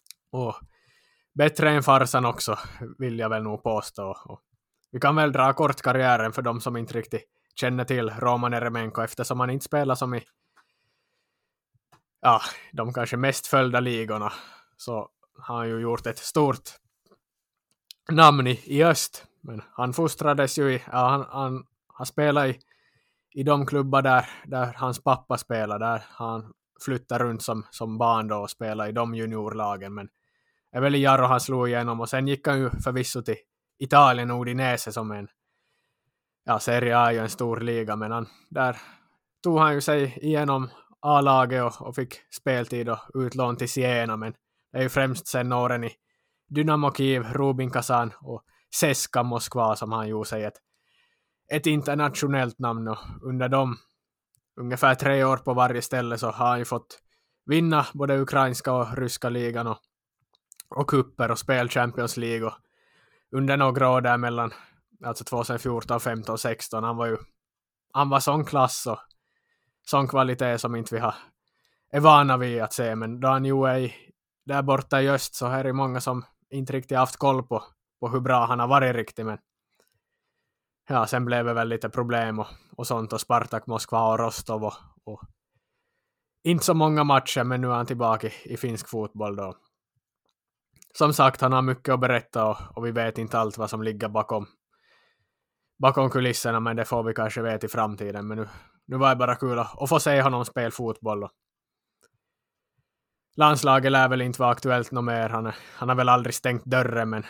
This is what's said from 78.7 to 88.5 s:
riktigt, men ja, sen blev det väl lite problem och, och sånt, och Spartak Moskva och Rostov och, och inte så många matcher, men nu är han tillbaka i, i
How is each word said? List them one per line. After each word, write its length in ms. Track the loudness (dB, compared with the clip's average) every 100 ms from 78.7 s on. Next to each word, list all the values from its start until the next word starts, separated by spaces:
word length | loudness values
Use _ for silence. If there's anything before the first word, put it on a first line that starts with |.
| 4 4 -2
riktigt, 300 | -6 -8 -8
men 120 | -8 _ _ _ _ _ _ _ _ _ _ _ _ _ _ -2
ja, 180 | 0 2
sen 180 | 0 2
blev 200 | 2 2
det 80 |
väl 140 | 0 -2
lite 200 | -2 -4
problem 500 | -4 -2 0 -2 -4
och, 80 | -8 -12 _ -10
och 100 | -4
sånt, 260 | -4 -4
och 80 | -4
Spartak 460 | 2 2 2 -6 -4
Moskva 440 | -6 -2 2 2
och 80 | 2
Rostov 440 | 0 -4 -6 -4
och, 100 | -4 -8 -18 _
och 180 | -18 -16 -18 _ _ _ _ _ _ _ _ _ _ _
inte 220 | 0 2 2
så 80 |
många 300 | 4 4 4
matcher, 400 | 4 4 2 -2
men 180 | -2 -2
nu 60 | -2
är 80 | -2
han 100 | -4
tillbaka 420 | -2 0 0 -2
i, 60 | -10
i 140 | -12